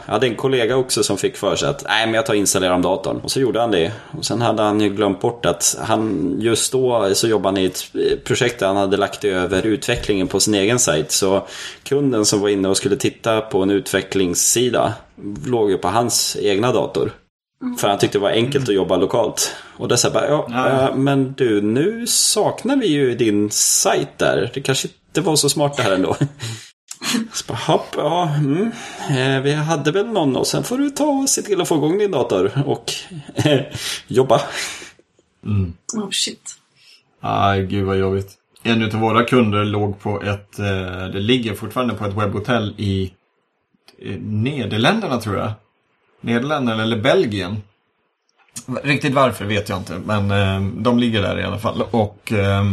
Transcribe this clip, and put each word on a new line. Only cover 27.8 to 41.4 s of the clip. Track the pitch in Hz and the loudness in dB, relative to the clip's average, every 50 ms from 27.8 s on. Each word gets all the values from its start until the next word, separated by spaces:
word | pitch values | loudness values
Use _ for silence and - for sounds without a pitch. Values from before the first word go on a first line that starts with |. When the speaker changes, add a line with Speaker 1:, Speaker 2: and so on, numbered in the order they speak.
| - - - | 0 -4 -6
Speaker 1:
ja, | - 151 147 165 175 175 160 147 | -4 -2 0 0 0 0 0 0
mm. | 147 147 135 139 175 208 233 226 - - - - - - - | 0 2 2 2 0 0 -2 -4 -6 -12 -14 -12 -8 -4 -2
Eh, | 143 127 131 135 135 135 135 | 0 2 2 2 2 2 2
vi | 143 147 | 0 0
hade | 151 151 156 165 151 139 151 147 | 0 0 0 -2 0 0 0 0
väl | 196 208 | 0 0
någon | 240 220 196 160 139 123 | 0 0 0 2 2 2
och | - - | 0 0
sen | - - - 143 | 0 -2 -2 -2
får | - 240 262 | -2 -2 -2
du | 285 285 | -2 -2
ta | 277 - 285 | -2 0 0
och | 302 277 269 277 269 | 0 0 0 0 0
se | - - 208 | -2 -2 -2
till | - 202 180 | -2 0 0
att | 175 - | 0 0
få | 175 | 0
igång | 151 143 151 175 208 | 2 2 2 2 2
din | 214 196 | 0 0
dator | 180 135 117 - 113 92 90 101 113 135 139 | 2 0 0 2 2 2 2 2 0 0 -2
och, | 139 120 - - - - - - - 185 156 - - - | -2 -2 -4 -4 -8 -8 -8 -10 -12 -14 -14 -14 -6 -4
<laughs> | |
eh, | - - 151 147 127 143 - - - - - - - - | 0 2 4 2 2 0 -4 -8 -10 -8 -8 -8 -8 -8
jobba." | - 101 117 131 139 113 - - - - - - - - - - - - - _ _ _ _ _ _ _ _ - | 0 2 2 4 4 4 2 2 -2 -6 -8 -8 -8 -10 -12 -16 -18 -20 -20 _ _ _ _ _ _ _ _ -6
Speaker 3:
Mm. | - 104 101 92 85 85 - _ - - | -2 0 0 0 -2 -4 -10 _ -8 -8
Speaker 2:
Oh, | 214 202 190 | -6 -6 -4
shit. | - - - - - - _ - - - _ _ _ _ _ - - _ _ _ _ _ | -4 -4 -4 -4 -6 -10 _ -18 -18 -18 _ _ _ _ _ -20 -20 _ _ _ _ _
Speaker 3:
Aj, | - 117 107 104 101 101 98 98 95 | -6 -2 0 2 2 2 2 2 0
gud | 92 98 101 95 | 0 -2 -2 0
vad | 95 95 95 | 0 0 2
jobbigt. | 95 95 95 98 98 - - - _ _ _ - - | 2 0 0 -2 -4 -6 -12 -20 _ _ _ -6 -2
En | 113 117 113 113 | 0 2 2 2
utav | 104 110 110 | 0 0 0
våra | 110 113 107 113 120 | 2 2 4 2 4
kunder | - 135 127 117 107 101 104 104 | 4 4 4 4 4 2 2 0
låg | 104 101 104 104 101 98 - | 0 0 0 -2 -2 -4 -6
på | - 110 104 95 - | -6 -6 -6 -4 -4
ett, | 101 101 101 - _ - - | -4 -6 -6 -8 _ -10 -6
eh, | 101 101 98 95 92 92 92 92 92 92 92 | -4 -2 -2 -2 -4 -6 -6 -8 -8 -6 -6
det | 98 | -4
ligger | 101 107 131 127 | 2 2 2 2